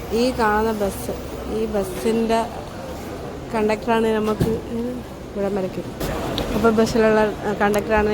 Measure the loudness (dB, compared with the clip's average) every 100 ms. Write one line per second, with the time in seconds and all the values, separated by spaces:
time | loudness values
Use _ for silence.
0 | -2 2 2 4 2 4 2 0 -2 -2
1 | -6 -8 -8 -8 -4 -2 0 0 -2 -2
2 | 0 2 2 0 0 -6 -10 -10 -10 -10
3 | -10 -8 -8 -10 -6 0 0 0 0 2
4 | 2 2 0 2 0 0 -4 -4 -4 -6
5 | -10 -12 -10 -4 -2 -2 -2 -6 -8 -6
6 | -6 -4 -4 -4 -2 4 4 6 4 4
7 | 4 6 2 0 -4 2 2 2 2 2
8 | 4